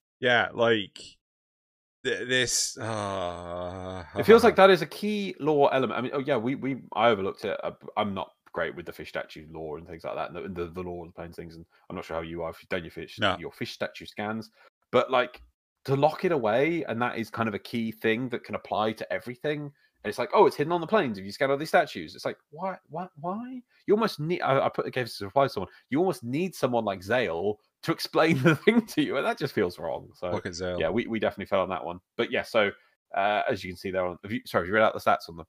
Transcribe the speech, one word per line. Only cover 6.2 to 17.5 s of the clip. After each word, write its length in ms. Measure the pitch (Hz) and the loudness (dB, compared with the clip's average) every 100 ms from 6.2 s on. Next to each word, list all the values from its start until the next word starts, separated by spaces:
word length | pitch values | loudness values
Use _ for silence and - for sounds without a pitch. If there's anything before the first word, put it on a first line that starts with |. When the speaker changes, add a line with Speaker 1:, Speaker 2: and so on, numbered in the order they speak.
| 135 131 | 0 0
Speaker 2:
we, 180 | 117 139 | 0 -2
we, 260 | 127 127 - | -4 -6 -6
I 160 | - 117 | 4 4
overlooked 360 | 104 95 - 104 | 4 0 -4 -4
it. 140 | - | -4
Uh, 80 | 85 - - - | -6 -8 -6 -2
I'm 160 | 107 | -2
not 180 | 95 - _ _ | -4 -8 _ _
great 240 | - 82 69 | -4 -4 -6
with 100 | 80 | -12
the 60 | |
fish 160 | - 80 | -14 -10
statue 360 | 82 - 78 78 | -8 -8 -12 -14
lore 260 | 80 80 76 | -12 -10 -10
and 100 | 85 | -12
things 160 | 80 | -12
like 120 | - 64 | -10 -8
that, 160 | 73 | -8
and 240 | 87 85 87 | -8 -8 -6
the, 80 | 85 | -6
the, 60 | |
the 100 | 85 | -8
lore 240 | 90 87 82 | -10 -10 -14
of 60 | |
the 20 | - | -14
planes 200 | 85 82 | -14 -12
things, 200 | 85 82 | -14 -16
and 100 | 82 _ - | -20 _ -14
I'm 60 | 90 | -12
not 100 | - | -8
sure 100 | 82 | -8
how 40 | |
you 180 | 82 85 | -6 -8
are 60 | 82 | -8
if 120 | 82 | -10
you've 80 | - | -8
done 140 | 95 | -8
your 80 | 82 | -6
fish, 280 | - 80 - | -12 -14 -4
Speaker 1:
No. 180 | 104 87 | -2 -2
Speaker 2:
your 140 | 82 | -8
fish 200 | - 117 | -12 -12
statue 320 | - 101 - 82 | -8 -8 -8 -14
scans, 440 | - 104 110 110 _ _ _ _ | -8 -6 -8 -10 _ _ _ _
but, 200 | 123 127 | 0 2
like, 300 | 131 123 - - _ _ _ - | 2 0 -6 -20 _ _ _ -2
to 100 | 139 | 2
lock 300 | 147 - 185 | 2 2 0
it 60 | |
away, 520 | 160 110 113 151 170 - | 2 2 4 2 0 -4
and 160 | 113 | -2
that 160 | 120 - | -2 -2
is 120 | 110 | -6
kind 180 | 117 | -2
of 80 | 113 | -2